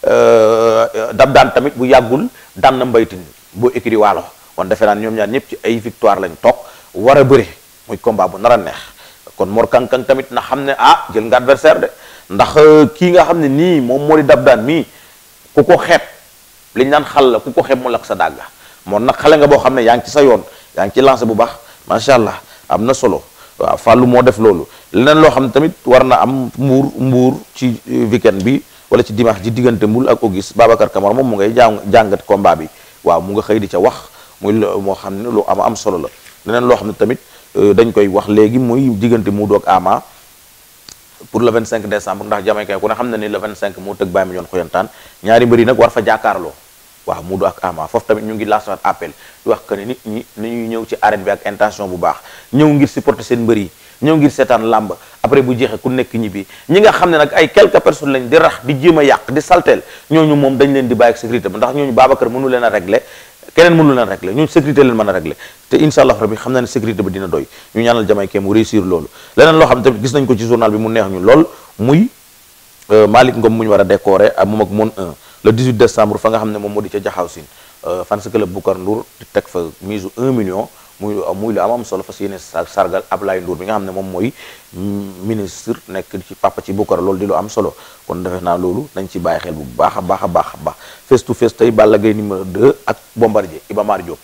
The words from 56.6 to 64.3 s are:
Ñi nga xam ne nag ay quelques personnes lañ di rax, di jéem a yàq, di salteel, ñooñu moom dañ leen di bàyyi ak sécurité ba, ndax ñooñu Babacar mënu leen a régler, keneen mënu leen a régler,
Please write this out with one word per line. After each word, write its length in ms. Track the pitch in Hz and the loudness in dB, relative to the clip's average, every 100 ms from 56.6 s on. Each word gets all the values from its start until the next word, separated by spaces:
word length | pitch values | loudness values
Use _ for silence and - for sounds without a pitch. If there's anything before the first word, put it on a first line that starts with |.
| - | 0
Ñi 120 | 175 | 4
nga 100 | 214 | 4
xam 200 | - 180 | 4 0
ne 60 | 165 | 2
nag 120 | 151 | 2
ay 160 | - 160 | 2 2
quelques 280 | - - 180 | 4 4 4
personnes 320 | - 156 143 | 0 -2 -4
lañ 160 | 135 123 | -4 2
di 100 | 156 | 2
rax, 280 | 165 - 123 | 2 -2 -6
di 80 | 139 | 0
jéem 160 | 147 160 | 2 4
a 60 | |
yàq, 280 | 143 117 - | 4 2 0
di 80 | 135 | -6
salteel, 420 | 151 180 151 110 - - - | 2 2 4 0 -2 -20 -2
ñooñu 260 | 160 156 147 | 0 2 2
moom 220 | 135 131 | 0 2
dañ 160 | 139 | 2
leen 140 | 139 127 | 2 0
di 80 | 117 | 2
bàyyi 160 | 120 | 2
ak 40 | 113 | 2
sécurité 300 | 113 117 95 | -4 -6 -6
ba, 100 | 98 | -4
ndax 180 | 123 139 | -4 -2
ñooñu 160 | 143 | -2
Babacar 340 | 117 131 135 120 | 2 2 2 0
mënu 220 | 123 135 | -2 -2
leen 140 | 127 | 0
a 60 | 117 | 0
régler, 340 | 104 87 113 - - - _ - | -2 -2 -4 -4 -20 -20 _ -6
keneen 220 | - 170 165 | 2 4 6
mënu 120 | 156 | 4
leen 60 | 127 | 2
a 60 | 107 | 0
régler, 280 | 95 90 | -4 -6